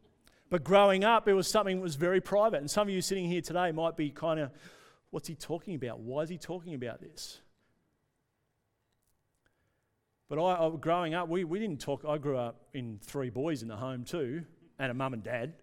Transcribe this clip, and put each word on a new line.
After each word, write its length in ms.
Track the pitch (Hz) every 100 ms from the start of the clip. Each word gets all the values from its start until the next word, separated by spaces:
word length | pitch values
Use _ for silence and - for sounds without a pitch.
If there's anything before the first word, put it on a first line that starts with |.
| _ _ _ _ -
But 120 | 180
growing 420 | 139 202 202 190
up, 220 | 208 226 208
it 60 |
was 160 | 196 175
something 280 | 214 196 185
that 60 |
was 140 | 185 139
very 240 | 180 190
private. 380 | 185 202 220 170
And 120 | 143
some 160 | - 208
of 60 |
you 80 | 185
sitting 240 | - 190
here 160 | 175 175
today 320 | - 170 180
might 240 | 160 165 160
be 140 | 151
kinda, 420 | 143 160 160 139 - - - - _ _
"What's 200 | 160 -
he 60 |
talking 400 | 160 - 165 -
about? 260 | 160 120 117
Why 220 | 113 135
is 60 | 156
he 80 | 170
talking 380 | - 180 170
about 260 | 143 120 -
this?" 400 | - - - - _ _ _ _ _ _ _ _ _ _ _ _ _ _ _ _ _ _ _ _ _ _ _ _ _ _ _ _ -
But 100 | 147
I, 280 | 180 180 160
I, 40 | 160
growing 360 | 156 170 170
up, 140 | 165 170
we, 160 | 175
we 140 | 170 185
didn't 220 | 220 139
talk. 240 | - 139 147
I 120 | 147
grew 180 | 143 131
up 300 | 120 - _
in 240 | 139 120 104
three 280 | - 143 127
boys 320 | 120 156 143
in 60 | 113
the 80 | 113
home 280 | 131 127
too, 400 | 120 175 127 151 160 - _ -
and 120 | 135
a 40 |
mum 200 | 123 135
and 80 | 120
dad, 320 | 104 120 139 165